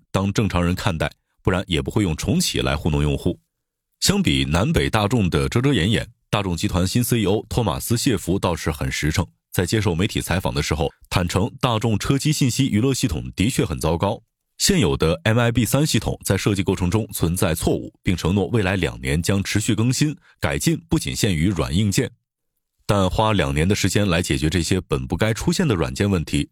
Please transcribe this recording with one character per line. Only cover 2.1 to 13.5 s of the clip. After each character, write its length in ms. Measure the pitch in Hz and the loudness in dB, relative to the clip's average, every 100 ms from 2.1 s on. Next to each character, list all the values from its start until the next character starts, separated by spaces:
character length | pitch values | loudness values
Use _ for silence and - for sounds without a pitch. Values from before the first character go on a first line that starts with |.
重 240 | 76 - 170 | 0 0 0
启 220 | - 60 | 0 -2
来 160 | 64 76 | -2 -2
糊 140 | 82 | 0
弄 120 | 73 | 0
用 140 | 73 67 | 0 0
户。 240 | 90 - _ _ _ _ _ _ | -2 -4 _ _ _ _ _ _
相 220 | - 202 | 0 2
比 220 | 180 67 | 2 0
南 260 | 67 82 135 | 2 0 2
北 200 | 160 69 | 2 0
大 180 | 110 101 | 0 2
众 220 | 123 92 | 2 2
的 180 | 78 67 | 2 0
遮 140 | 117 | 0
遮 100 | 135 | 2
掩 180 | 120 90 | 2 2
掩， 160 | 98 - - _ | 0 -2 -12 _
大 120 | 107 | -2
众 140 | 98 82 | -2 -2
集 100 | 104 | -2
团 200 | 90 92 | 0 0
新 180 | 120 | 0
C 160 | 123 120 | 0 0
E 60 | 90 | 2
O 180 | 107 - | 0 -2
托 140 | - | -2
马 160 | 107 67 | 0 -2
斯 180 | - 117 | -2 0
谢 200 | 143 98 | 0 0
弗 220 | - 92 | -2 -2
倒 180 | 95 82 | 0 -2
是 140 | - | -4
很 200 | 78 67 | -4 -4
实 220 | - 76 | -2 -2
诚， 140 | - 80 _ _ | -2 -4 _ _
在 120 | - | -2
接 160 | 90 110 | 0 0
受 140 | 98 | 0
媒 120 | 80 98 | 0 -2
体 140 | - | -2
采 200 | - 90 | -2 -2
访 120 | 71 | -2
的 100 | 69 | -4
时 120 | - | -2
候， 160 | 76 73 - - | -2 -2 -6 -6
坦 200 | 101 87 | -2 0
诚 220 | 92 117 - | 0 -2 -2
大 180 | 131 110 | -2 0
众 200 | 117 107 | 0 -2
车 200 | - 139 | 0 0
机 140 | 156 | 0
信 180 | 151 131 | 0 0
息 160 | - 135 | 2 0
娱 140 | 104 | 2
乐 120 | 135 | 0
系 140 | 131 117 | 0 -2
统 240 | 82 64 - | -4 -6 -2
的 120 | |
确 160 | 101 | 0